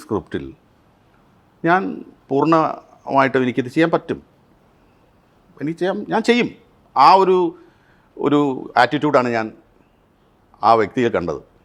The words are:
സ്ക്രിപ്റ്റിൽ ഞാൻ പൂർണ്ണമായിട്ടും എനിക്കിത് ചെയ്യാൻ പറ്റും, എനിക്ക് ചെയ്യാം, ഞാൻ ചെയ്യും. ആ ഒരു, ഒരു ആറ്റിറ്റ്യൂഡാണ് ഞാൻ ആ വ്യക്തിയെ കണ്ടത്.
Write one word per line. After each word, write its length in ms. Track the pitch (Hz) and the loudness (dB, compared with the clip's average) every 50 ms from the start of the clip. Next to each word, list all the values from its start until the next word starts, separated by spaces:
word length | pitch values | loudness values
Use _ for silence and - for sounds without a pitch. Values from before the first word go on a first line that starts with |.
| - | -2
സ്ക്രിപ്റ്റിൽ 420 | - 113 92 80 - - 90 69 67 - _ _ _ _ _ _ _ _ _ _ _ _ _ _ _ _ _ _ _ _ _ - | -6 -6 -6 -6 -6 -10 -10 -10 -12 -18 _ _ _ _ _ _ _ _ _ _ _ _ _ _ _ _ _ _ _ _ _ -2
ഞാൻ 180 | 165 175 190 190 190 - - - - - _ _ _ | 0 0 0 -2 -4 -10 -12 -16 -20 -20 _ _ _
പൂർണ്ണമായിട്ടും 1120 | 135 139 143 156 165 160 156 139 - - - _ - _ _ 139 135 135 135 131 - 135 127 | -2 0 2 2 2 2 0 -2 -6 -10 -16 _ -20 _ _ -2 0 0 0 2 0 0 -2
എനിക്കിത് 240 | 123 120 135 123 123 - | 0 -2 -4 -6 -4 -2
ചെയ്യാൻ 160 | 160 165 170 170 | -2 0 0 0
പറ്റും, 240 | 170 - - - 69 - _ _ _ _ _ _ _ _ _ _ _ _ _ _ _ _ _ _ _ _ _ _ _ _ _ _ - 135 | -4 -4 -6 -10 -10 -10 _ _ _ _ _ _ _ _ _ _ _ _ _ _ _ _ _ _ _ _ _ _ _ _ _ _ -12 -10
എനിക്ക് 160 | 151 165 - | -10 -8 -6
ചെയ്യാം, 180 | 175 185 196 208 208 - 170 | -4 -4 -4 -6 -8 -6 -6
ഞാൻ 100 | 220 220 - | -2 0 0
ചെയ്യും. 220 | 233 240 202 - - - _ _ _ _ _ _ _ | 0 0 0 -2 -6 -12 _ _ _ _ _ _ _
ആ 120 | 123 139 156 185 196 190 | 4 6 6 8 6 4
ഒരു, 140 | 180 185 185 175 165 170 - - _ _ _ _ _ _ _ _ _ _ - - | 4 2 2 0 -2 -4 -10 -20 _ _ _ _ _ _ _ _ _ _ -6 -2
ഒരു 140 | 139 143 147 147 139 131 - - - - 110 123 | 0 2 2 0 0 -4 -6 -10 -4 0 0 2
ആറ്റിറ്റ്യൂഡാണ് 460 | 123 151 143 135 151 139 135 123 123 120 | 2 0 -2 -2 2 2 2 2 2 -2
ഞാൻ 100 | 113 110 110 92 - _ _ _ _ _ _ _ _ _ _ _ _ _ _ _ _ _ _ _ _ - | -4 -4 -6 -10 -16 _ _ _ _ _ _ _ _ _ _ _ _ _ _ _ _ _ _ _ _ 2
ആ 80 | 107 117 113 | 2 4 4
വ്യക്തിയെ 280 | 107 92 - 135 120 117 104 | 2 -2 -2 -2 -2 -2 -2
കണ്ടത്. 260 | 92 87 85 76 73 - _ _ _ | -2 -4 -4 -8 -10 -12 _ _ _